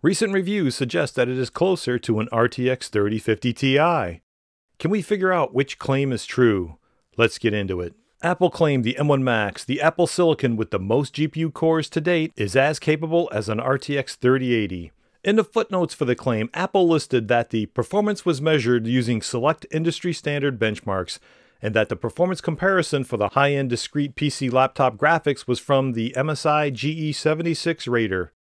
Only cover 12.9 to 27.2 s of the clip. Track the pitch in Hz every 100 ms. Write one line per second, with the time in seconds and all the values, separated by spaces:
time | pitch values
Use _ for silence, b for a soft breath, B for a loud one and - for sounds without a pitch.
12.9 | 151 160 165 175 104 107 110 127 135 -
13.9 | 143 131 - 123 131 127 117 101 90 82
14.9 | _ _ _ - 214 208 - 226 185 170
15.9 | - 131 123 - 113 117 - 185 196 175
16.9 | 160 - 127 110 120 117 113 107 - 120
17.9 | 202 208 208 - 143 151 156 117 123 113
18.9 | 127 117 117 - 123 135 160 - 160 165
19.9 | 160 180 160 - 147 143 120 110 104 -
20.9 | 95 90 - b b b b 107 107 107
21.9 | 101 117 - 180 185 - 151 185 190 160
22.9 | 143 131 113 104 - 143 143 135 120 -
23.9 | 147 143 - 147 - 135 127 131 - 131
24.9 | 110 147 165 151 139 - 123 - 135 135
25.9 | 113 113 131 147 151 160 151 151 120 135
26.9 | 160 151 147